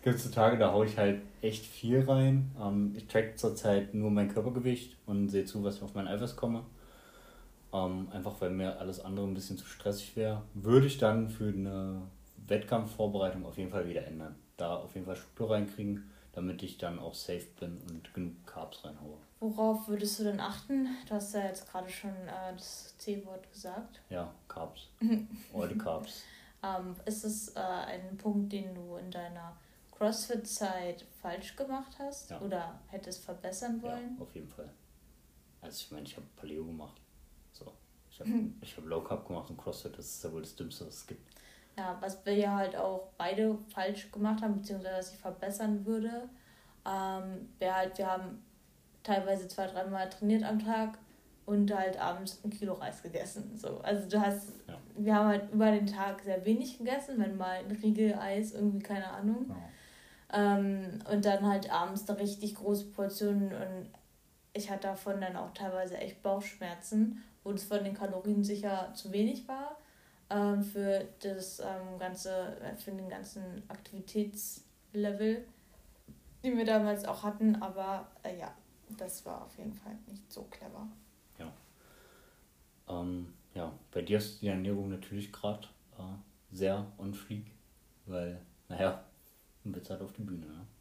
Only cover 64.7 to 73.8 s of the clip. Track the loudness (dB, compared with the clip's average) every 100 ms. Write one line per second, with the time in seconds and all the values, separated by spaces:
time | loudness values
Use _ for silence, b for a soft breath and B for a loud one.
64.7 | -4 -4 -4 -2 -2 -2 -4 -8 -6 -4
65.7 | -2 -2 -4 -8 -4 0 0 0 -8 -8
66.7 | -8 0 4 4 B B B -4 -4 0
67.7 | 0 0 -4 -4 -2 2 2 2 0 0
68.7 | -2 -4 -8 -4 2 2 2 -6 -8 -8
69.7 | -10 B B B B _ 2 4 2 0
70.7 | 0 2 2 0 -6 -6 -6 -8 -8 -6
71.7 | -6 -8 -6 -6 -6 -4 -2 -4 -6 -10
72.7 | -10 -8 -8 -6 -8 -10 -10 -10 -10 -12
73.7 | -16